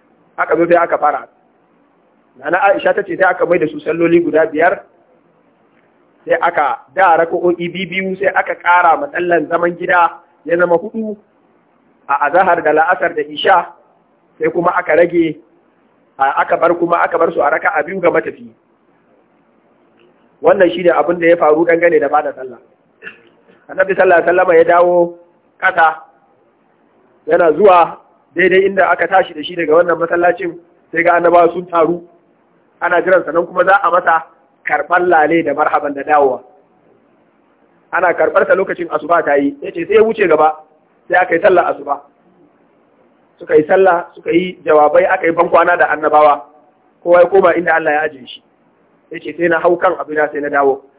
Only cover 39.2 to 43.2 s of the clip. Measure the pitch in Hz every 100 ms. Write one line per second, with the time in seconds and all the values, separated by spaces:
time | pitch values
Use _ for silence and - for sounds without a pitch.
39.2 | 147 143 143 139 - 175 165 220 220 220
40.2 | 190 156 151 - - _ _ _ - 175
41.2 | 180 170 190 180 151 143 139 139 - _
42.2 | _ _ _ _ _ _ _ _ _ _